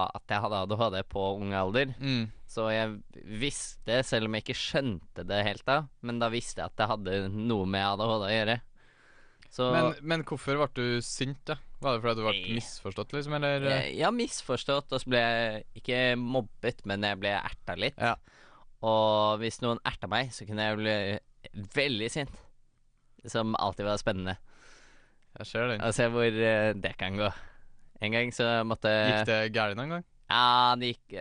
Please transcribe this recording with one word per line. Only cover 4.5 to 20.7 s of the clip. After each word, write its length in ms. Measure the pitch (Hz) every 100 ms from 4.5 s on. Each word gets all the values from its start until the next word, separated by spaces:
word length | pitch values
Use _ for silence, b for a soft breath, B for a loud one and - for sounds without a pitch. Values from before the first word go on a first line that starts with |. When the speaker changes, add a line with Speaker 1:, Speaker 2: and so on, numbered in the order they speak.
| 123
Speaker 1:
skjønte 680 | - 165 135 85 - - 87
det 160 | 101
helt 220 | 104 98 -
da, 140 | 143 143 -
men 200 | 120 120
da 80 | 117
visste 320 | 117 - -
jeg 80 | 87
at 80 | -
det 120 | 107
hadde 280 | 107 92 98 95
noe 360 | 107 117 107 95
med 160 | 98
A 140 | 98 101
D 80 | 113
H 140 | 110
D 60 | 98
å 80 | 110
gjøre. 220 | 107 117 - - b b b b b b b
Så 180 | - 127
Speaker 2:
Men, 220 | 127 156 160
men 220 | 151 165
hvorfor 320 | 143 147 - 143
ble 140 | 143
du 320 | - 123 120
sint 400 | - - 135 139
da? 140 | - 151 - -
Var 180 | 139 117
det 60 |
fordi 120 | 117 113
du 60 |
ble 100 | 110
Speaker 1:
Nei. 220 | 101 90
Speaker 2:
misforstått, 580 | 113 - - 98 95 104
liksom, 220 | 143 147 147
eller? 300 | 143 139 139
Speaker 1:
Jeg, 300 | 135 135 82
ja, 160 | 170
misforstått, 800 | 240 - - - 123 - 143 -
og 80 | 131
så 80 | -
ble 100 | 123
jeg 460 | 117 117 113 107 - -
ikke 220 | - 123 127
mobbet, 720 | 123 120 131 110 - 117 - 104
men 180 | 101
jeg 140 | 104 98
ble 140 | 101
ertet 480 | 98 - - - 87
litt. 160 | 117 -
Speaker 2:
Ja. 160 | 117 - B B B B B -
Speaker 1:
Og 640 | 113 110 110 107 107 107
hvis 160 | 113 -
noen 220 | 123 117
ertet 260 | - - 95
meg, 200 | 110 131
så 140 | - 104
kunne 220 | 107
jeg 100 | 107